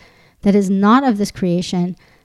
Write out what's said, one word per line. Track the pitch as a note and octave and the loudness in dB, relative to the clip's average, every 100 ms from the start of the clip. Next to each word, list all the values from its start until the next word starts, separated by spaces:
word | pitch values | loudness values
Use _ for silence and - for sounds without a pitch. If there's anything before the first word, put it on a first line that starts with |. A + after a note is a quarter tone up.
| _ _ _ _ | _ _ _ _
that | G3+ | 0
is | G3+ F#3+ | 2 0
not | G3 G#3 B3+ | 0 4 4
of | C4+ G#3 | 2 -2
this | G3 | -4
creation, | - F3+ F3 - F3+ F3 E3+ _ _ | -4 -2 -2 -2 -4 -4 -8 _ _